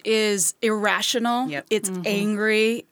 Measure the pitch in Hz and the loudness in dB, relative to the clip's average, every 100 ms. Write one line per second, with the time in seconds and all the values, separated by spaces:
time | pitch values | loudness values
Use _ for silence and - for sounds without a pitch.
0 | - 220 214 202 - - 226 214 202 185 | 0 2 2 2 0 0 0 0 2 0
1 | 202 240 233 240 160 143 - 214 196 185 | 0 0 0 0 -2 -6 -2 -2 -2 -4
2 | 190 202 208 208 214 214 220 233 - | -2 -2 0 0 2 2 2 0 -4